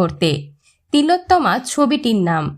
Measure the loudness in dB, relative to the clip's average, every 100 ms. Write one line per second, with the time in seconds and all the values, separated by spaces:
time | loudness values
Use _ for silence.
0 | -2 0 -2 -2 -6 -20 _ _ _ 0
1 | 2 0 2 2 2 -2 -4 -2 0 0
2 | 0 0 0 0 -4